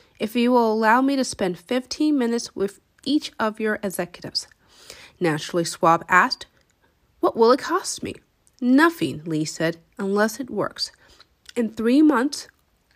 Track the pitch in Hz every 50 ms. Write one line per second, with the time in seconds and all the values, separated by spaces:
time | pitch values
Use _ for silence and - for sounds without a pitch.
0 | _ _ _ - 220 214 - 247 240 247 254 240 233 220 214 220 226 214 226 254
1 | 269 269 277 269 254 - - - 214 185 180 - - - 240 254 254 - - -
2 | 302 302 294 269 240 233 233 240 - - - - 196 202 - _ _ _ _ _
3 | - 254 285 302 - - - - 226 214 214 - 220 214 214 - - 196 - -
4 | 175 175 - - - 147 - - - - _ _ _ _ _ _ - - - -
5 | - - _ - 175 165 151 151 - - - 175 165 160 - - - 165 160 135
6 | - - 185 180 202 262 - - - _ _ _ _ _ _ _ _ _ _ _
7 | _ _ _ _ - - - - 226 226 254 269 - - 320 392 - - - -
8 | - - - - _ _ _ _ _ _ _ - 254 247 254 269 320 339 330 -
9 | 165 139 160 156 156 170 160 151 156 156 - - 165 165 170 - _ _ _ -
10 | 196 196 196 202 214 220 - - 269 - - 202 147 - - - - - - _
11 | _ _ _ _ _ _ _ _ _ - - 247 233 214 - - 220 233 254 294
12 | 311 302 285 226 254 294 - - - - _ _ _ _ _ _ _ _ _